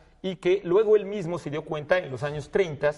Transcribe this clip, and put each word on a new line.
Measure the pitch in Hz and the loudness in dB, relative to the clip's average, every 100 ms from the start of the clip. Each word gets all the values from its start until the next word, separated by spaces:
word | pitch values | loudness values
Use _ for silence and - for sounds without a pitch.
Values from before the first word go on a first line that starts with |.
| _ _ | _ _
y | 185 180 | -8 -2
que | 175 190 | 0 0
luego | 175 185 214 214 | 4 4 6 4
él | 196 | 2
mismo | 208 165 170 | -6 -4 -6
se | - | -6
dio | 151 | -6
cuenta | 151 156 147 - | -6 -6 0 0
en | 135 | 0
los | 127 | -6
años | 143 147 135 | -6 -6 -2
treinta, | 202 180 135 147 | 0 0 0 -2